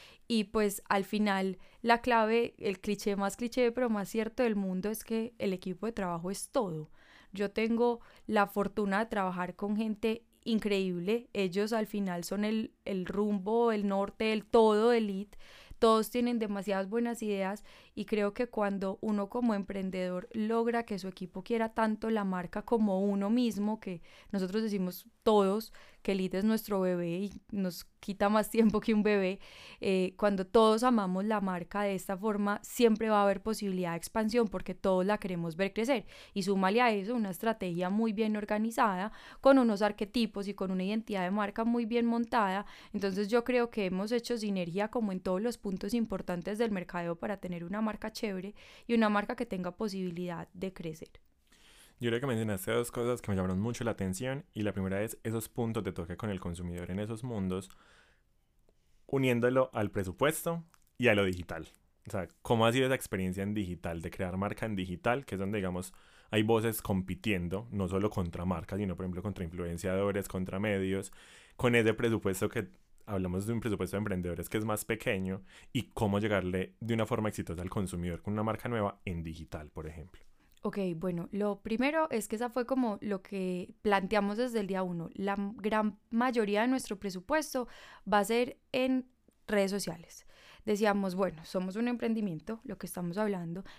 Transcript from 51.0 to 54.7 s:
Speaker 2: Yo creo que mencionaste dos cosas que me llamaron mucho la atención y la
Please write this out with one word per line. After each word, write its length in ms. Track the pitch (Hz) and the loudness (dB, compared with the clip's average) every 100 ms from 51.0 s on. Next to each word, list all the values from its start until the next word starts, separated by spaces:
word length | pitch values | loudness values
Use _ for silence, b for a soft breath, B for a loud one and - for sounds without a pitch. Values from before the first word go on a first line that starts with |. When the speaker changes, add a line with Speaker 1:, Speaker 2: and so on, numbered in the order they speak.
| - - - _ _ b b b b b | -14 -20 -20 _ _ b b b b b
Speaker 2:
Yo 120 | 120 | 0
creo 100 | 117 | 0
que 60 | 139 | 0
mencionaste 460 | 113 110 98 - | 0 0 -2 0
dos 200 | 113 120 | 0 0
cosas 300 | - 120 120 | -2 0 -2
que 80 | - | 0
me 60 | 95 | 0
llamaron 220 | 92 92 | 0 0
mucho 240 | 110 120 | -2 -2
la 100 | 117 | -2
atención 520 | 104 95 92 127 135 - | -2 -2 -2 -4 -6 -8
y 100 | - | -4
la 120 | 104 | -2